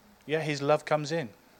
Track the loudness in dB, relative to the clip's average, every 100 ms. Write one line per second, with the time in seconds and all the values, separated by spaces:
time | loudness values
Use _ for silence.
0 | -20 -18 -4 -4 -2 0 2 2 2 -2
1 | 0 -4 -6 -12 -20